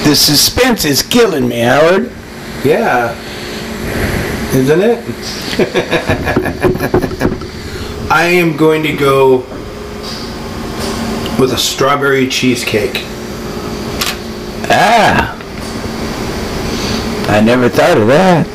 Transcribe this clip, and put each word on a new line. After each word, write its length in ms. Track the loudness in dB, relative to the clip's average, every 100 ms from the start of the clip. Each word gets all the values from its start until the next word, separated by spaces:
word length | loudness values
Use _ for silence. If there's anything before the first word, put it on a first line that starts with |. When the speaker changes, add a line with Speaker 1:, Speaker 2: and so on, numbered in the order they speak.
Speaker 1:
The 120 | 4 4
suspense 680 | 4 2 2 2 2 2 2
is 160 | 0
killing 460 | 2 4 4 4 0
me, 120 | 2
Howard. 500 | 2 4 6 4 0 -8 -14 -14 -12 -2
Speaker 2:
Yeah. 520 | 2 2 2 0 0 -4 -10 -10 -10 -10 -8 -8 -6 -4 -2 -2 -4 -4 -2
Isn't 280 | 0 2 4
it? 180 | 4 0 -2 -10 -8 -8 -8 -2
<laughs> 2500 | 0 0 -2 -4 -2 -4 0 -2 -2 -2 -2 -2 0 -2 -2 -2 -4 -4 -8 -12 -12 -10 -10 -8 0
I 140 | 2 4
am 320 | 4 2 4
going 260 | 4 4
to 100 | 0
go 440 | 2 4 6 6 4 0 -10 -10 -12 -12 -10 -10 -10 -10 -10 -8 -8 -8 -6 -4 -4 -4 -4 -4 0
with 140 | 0
a 40 | 2
strawberry 720 | -2 0 2 2 2 2 2
cheesecake. 760 | 0 0 0 0 0 0 -4 -8 -10 -10 -8 -8 -8 -6 -6 -6 -4 -6 -6 -10 -10 -10 -10 0
Speaker 1:
Ah. 680 | 2 4 4 4 2 -2 -6 -12 -10 -8 -8 -8 -6 -6 -6 -6 -6 -6 -4 -4 -4 -2 -2 -2 -4 0
I 120 | 4
never 280 | 4 4 4
thought 280 | 4 4 4
of 100 | 6
that. 380 | 6 6 4 2